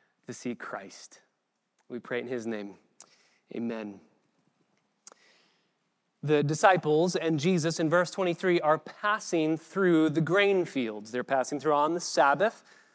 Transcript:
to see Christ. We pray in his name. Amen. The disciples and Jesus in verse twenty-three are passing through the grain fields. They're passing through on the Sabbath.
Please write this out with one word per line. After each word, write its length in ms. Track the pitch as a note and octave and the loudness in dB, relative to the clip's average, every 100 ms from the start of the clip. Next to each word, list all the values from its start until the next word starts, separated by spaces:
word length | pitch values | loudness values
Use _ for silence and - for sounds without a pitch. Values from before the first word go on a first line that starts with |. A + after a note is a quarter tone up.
| _ _ - | _ _ -18
to 60 | |
see 200 | A#2+ B2+ | -12 -10
Christ. 680 | A#2 - G#2 G2 - - - _ _ _ _ _ _ - | -10 -10 -14 -14 -20 -20 -20 _ _ _ _ _ _ -14
We 80 | B2 | -14
pray 220 | - B2 | -8 -8
in 80 | A#2+ | -6
his 180 | B2+ A2+ | -8 -6
name. 320 | A2 G2+ F#2+ _ - - _ _ _ - - | -8 -8 -16 _ -20 -20 _ _ _ -14 -8
Amen. 440 | A#2 A2+ G#2 F#2+ _ _ _ _ _ _ _ _ _ _ - _ _ _ _ _ _ _ _ _ _ _ | -6 -8 -10 -14 _ _ _ _ _ _ _ _ _ _ -20 _ _ _ _ _ _ _ _ _ _ _
The 200 | D3 D3 | 0 0
disciples 720 | C#3+ D#3 G#3 F#3 D3+ D3+ F3+ F3 | 0 2 4 4 2 2 2 0
and 200 | D#3+ D#3 | -2 0
Jesus 400 | D#3+ F3+ D#3 D#3+ | 2 2 0 -2
in 100 | D#3+ | 0
verse 200 | F3 E3+ | 0 0
twenty-three 520 | - F#3 D#3+ F#3 E3+ | -2 -4 -2 2 4
are 160 | D3+ D#3 | 6 4
passing 800 | - - G#3 G#3+ - E3+ D#3 D#3+ | -2 -6 -4 -4 -2 0 0 -2
through 540 | - F#3+ F#3 D#3+ D#3 | -4 0 4 4 4
the 100 | D3 | 2
grain 420 | D#3 F#3+ G3+ F#3+ | 2 2 4 2
fields. 480 | E3+ C#3 A2+ G#2+ G#2+ | 0 -2 -4 -6 -8
They're 120 | B2 | -6
passing 360 | B2 C3+ B2 D3 | -2 -2 -2 -2
through 140 | D3 | 0
on 200 | D3 D3+ | 2 2
the 60 | F3 | -2
Sabbath. 640 | - - C#3+ D3 G#3+ - _ - _ | -2 2 2 4 0 -4 _ -20 _